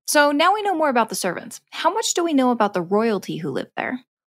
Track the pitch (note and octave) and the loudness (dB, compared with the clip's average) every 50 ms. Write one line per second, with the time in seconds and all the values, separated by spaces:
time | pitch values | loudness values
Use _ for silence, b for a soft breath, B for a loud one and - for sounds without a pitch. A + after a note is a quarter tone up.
0 | _ - - D4 D4 D4 D4 D4 D#4+ F#4 G4+ G#4+ G4+ G4+ F#4 D#4+ D#4 C#4+ B3 A#3+ | _ 0 2 4 4 4 4 4 4 4 2 2 0 -2 -2 0 0 0 2 2
1 | A3 A3 F#3+ - - F#3 - - - - - - _ _ - - - D#4+ F#4 A4 | 0 0 -2 -6 -4 -4 -4 -6 -8 -12 -16 -18 _ _ -8 -2 0 0 0 0
2 | A#4+ - - F#4+ E4+ E4+ D4+ C4 B3+ B3 A#3+ A#3+ G#3+ G3 - F#3 E3+ E3+ G3 G#3 | -2 -2 -2 0 0 2 2 2 2 2 2 2 0 0 0 -2 -4 0 0 2
3 | A3+ A#3 G#3+ F#3+ - - D#3 D#3 E3 D3 C3 - - - - - - - B3+ B3+ | 2 2 0 -2 -4 -6 -8 -6 -6 -6 -6 -6 -6 -8 -8 -8 -8 -6 -8 -10
4 | - _ _ _ _ | -12 _ _ _ _